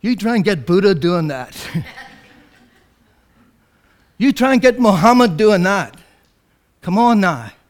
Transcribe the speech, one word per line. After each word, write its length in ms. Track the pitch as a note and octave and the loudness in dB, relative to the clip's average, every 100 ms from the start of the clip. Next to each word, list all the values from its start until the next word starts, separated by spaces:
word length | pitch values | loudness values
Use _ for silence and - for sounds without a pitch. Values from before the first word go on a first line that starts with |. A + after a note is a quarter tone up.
You 160 | G#3 A#3 | -4 -4
try 200 | A3 A#3 | -2 -2
and 80 | |
get 200 | F#3+ F#3 B2 | -2 -4 0
Buddha 280 | F3 G3+ | 2 2
doing 340 | F3+ E3 F3 D#3 | 0 -2 -2 -4
that. 260 | C3+ B2 - - | -8 -12 -16 -10
<laughs> 100 | F3+ A#2+ - - - _ _ _ _ _ _ _ _ _ _ _ _ _ _ _ _ _ _ _ _ | -10 -10 -18 -20 -20 _ _ _ _ _ _ _ _ _ _ _ _ _ _ _ _ _ _ _ _
You 140 | C4 | -4
try 220 | - B3+ | 0 0
and 80 | C4 | 2
get 180 | B3+ B3 | 2 2
Muhammad 560 | A#3 F#3+ G#3 A#3+ A#3+ D#3 | 2 4 4 4 2 2
doing 280 | G#3+ G3+ | 2 2
that. 300 | F#3 G3 D3 - _ _ _ _ _ _ _ _ | 0 -2 -4 -12 _ _ _ _ _ _ _ _
Come 160 | - F#3+ | -4 0
on 240 | A#3+ A3+ | 2 2
now. 300 | F#3+ C#3 A2+ - | 0 -2 -10 -20